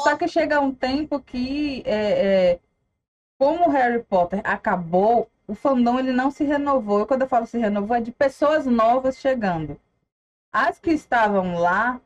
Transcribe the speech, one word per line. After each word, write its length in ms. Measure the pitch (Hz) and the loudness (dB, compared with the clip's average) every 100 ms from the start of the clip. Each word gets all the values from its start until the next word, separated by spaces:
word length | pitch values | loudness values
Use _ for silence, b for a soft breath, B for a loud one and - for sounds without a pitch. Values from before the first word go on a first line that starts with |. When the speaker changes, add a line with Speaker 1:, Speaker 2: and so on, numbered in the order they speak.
| 294 | -2
Speaker 1:
Nossa. 60 | 294 | -2
Speaker 2:
que 80 | 339 | -2
chega 320 | 339 302 294 | -2 0 0
um 140 | 277 | -2
tempo 460 | 262 254 277 302 285 | -4 -4 -4 -4 -8
que, 640 | - 247 254 285 294 254 - | -8 -8 -6 -4 -6 -6 -4
é, 640 | 214 208 180 196 190 180 | -2 0 0 2 2 2
é, 60 | 175 _ _ _ _ _ _ _ - | 0 _ _ _ _ _ _ _ -2
como 280 | 277 330 339 | 0 2 2
o 20 | |
Harry 320 | 285 240 233 | 2 2 0
Potter 380 | - 185 175 196 | 0 0 0 -2
acabou, 880 | - 196 - 185 165 180 214 240 214 _ - | -4 -4 -2 -4 0 2 4 2 0 _ -14
o 80 | |
fandom, 440 | 208 294 254 240 254 | -4 0 2 2 2
ele 120 | 262 | 0
não 180 | 247 277 | 0 -2
se 100 | - | -2
renovou. 600 | 285 285 285 269 208 208 | -2 -2 0 -2 0 0
E 40 | 208 | 0
quando 160 | 262 | 0
eu 60 | 262 | 0
falo 180 | 240 233 | 0 -2
se 120 | 233 | -2
renovou, 380 | 214 208 202 240 | -2 -2 -2 -2
é 40 | |
de 100 | 233 | -2
pessoas 560 | - 277 - 294 311 269 | 0 -2 2 0 2 2
novas 520 | 233 226 254 262 262 | 2 4 2 0 -2
chegando. 640 | 277 262 202 165 151 - _ _ _ _ _ _ _ | -2 -2 -2 -4 -6 -10 _ _ _ _ _ _ _
As 280 | 208 302 - | -2 -2 -2
que 100 | 339 | -2
estavam 680 | 302 - 240 208 196 180 170 | -2 0 2 2 2 0 0
lá 420 | 175 190 240 247 | 0 2 0 -4